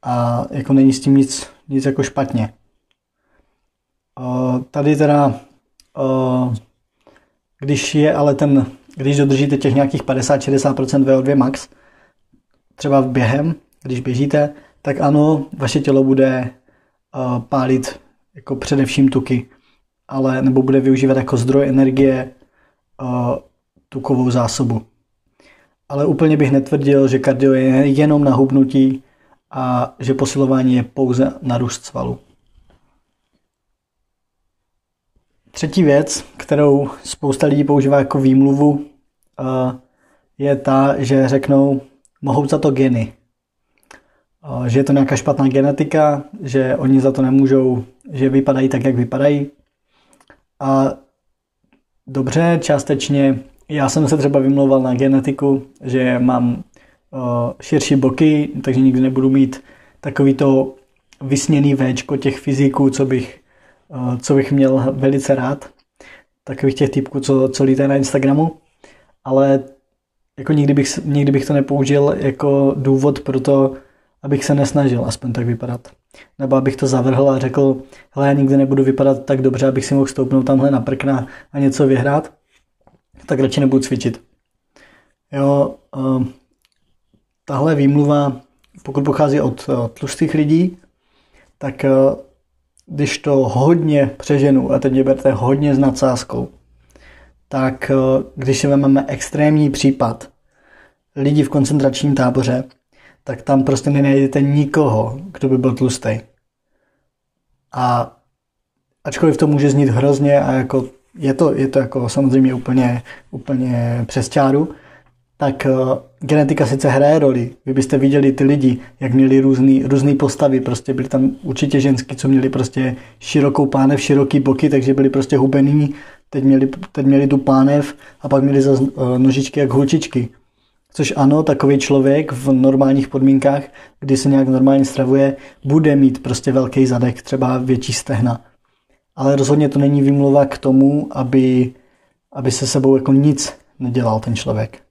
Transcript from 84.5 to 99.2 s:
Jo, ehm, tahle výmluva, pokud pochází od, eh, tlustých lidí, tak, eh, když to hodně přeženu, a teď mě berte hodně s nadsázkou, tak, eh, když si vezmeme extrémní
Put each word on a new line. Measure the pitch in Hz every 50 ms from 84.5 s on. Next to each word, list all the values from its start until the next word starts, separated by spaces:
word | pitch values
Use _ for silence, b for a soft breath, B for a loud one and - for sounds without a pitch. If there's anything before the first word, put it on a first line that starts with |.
| _ _ _ b b b b b b b b b b b _ _
Jo, | - 139 139 139 143 143 139 - - - _ _ -
ehm, | 135 131 131 131 127 123 - - _ _ _ _ _ _ _ _ _ _ _ _ _ _ _ _ _ _ _ _ _ _
tahle | - 143 131 147 160 156
výmluva, | 143 139 139 143 147 147 143 147 147 143 143 127 - _ _ _ _ _ _ _ - _
pokud | - 135 143 139
pochází | 147 135 - 151 143 135 147
od, | - 131 110 - - -
eh, | 135 123 120 113
tlustých | - - - 135 - - 160 156 160
lidí, | 156 151 147 156 165 180 185 180 - _ _ _ _ _ _ _ _ _ _ _ _ _ _ _ _
tak, | - 135 135 - -
eh, | 135 135 135 135 139 - - - _ _ _ _ _ _ _ _ _ _ _ _
když | - 165 143 143 - - -
to | - 151 143
hodně | 135 131 117 104 123 135 156 170 170 160 156 151 143 139 - - -
přeženu, | - - 147 139 135 143 135 131 127 -
a | 139 135
teď | - 135
mě | 131 131 131
berte | 135 135 135 - 135
hodně | 123 101 110 123 139 139 147 147 139
s | 131
nadsázkou, | 139 135 123 - 139 131 127 120 - _ - 120 120 - - _ _ _ _ _ b b b b b b b b b b b b _ _
tak, | - 135 131 131 131 131 - -
eh, | 139 135 131 131 131 131 - - -
když | - 131 131 135 131
si | - 143
vezmeme | 139 139 139 139 135 139 135 -
extrémní | 143 135